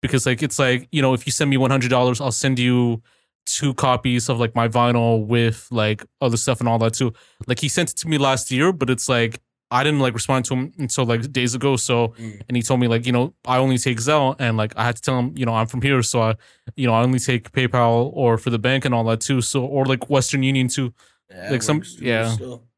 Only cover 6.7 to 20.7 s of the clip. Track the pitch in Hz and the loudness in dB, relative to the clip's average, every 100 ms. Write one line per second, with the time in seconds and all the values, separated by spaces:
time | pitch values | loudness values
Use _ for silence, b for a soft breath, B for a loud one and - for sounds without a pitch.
6.7 | 117 113 - 123 - B B - 123 147 | 2 0 0 -4 -4 B B -6 -4 -2
7.7 | - 170 - 165 151 139 131 - 127 165 | -2 -2 -4 -2 2 2 2 0 0 0
8.7 | 180 131 123 - 123 117 113 _ _ _ | 0 -2 -2 0 0 0 -4 _ _ _
9.7 | 123 143 151 131 110 - 131 117 127 139 | 0 2 2 0 -2 -2 -2 0 -4 -6
10.7 | - 131 - 120 117 117 123 123 123 139 | -8 -6 -2 0 0 -2 -2 -2 0 0
11.7 | 127 - 120 113 113 113 101 - 123 113 | 0 0 0 0 -4 -14 -14 -6 -4 0
12.7 | 127 123 117 120 120 135 _ - 127 131 | 2 2 2 0 0 -2 _ -2 2 2
13.7 | 127 131 117 117 151 131 139 123 113 107 | 2 0 -2 2 2 2 0 -2 0 -2
14.7 | - 117 113 - 131 123 - 120 113 113 | -2 -4 -2 -2 -2 -2 -2 -2 0 -2
15.7 | 127 135 135 113 127 113 110 B B B | -2 0 2 2 0 0 -2 B B B
16.7 | - 127 113 123 127 120 123 - - 123 | -4 2 2 2 0 0 -2 -2 -2 0
17.7 | 127 120 117 127 - 123 113 - 117 123 | 2 4 2 0 0 2 2 0 -2 0
18.7 | 131 131 120 113 113 - 131 117 139 127 | 0 0 0 0 -2 0 0 0 -2 -2
19.7 | 139 131 131 - 143 123 139 131 135 127 | 0 0 0 2 0 2 0 2 2 0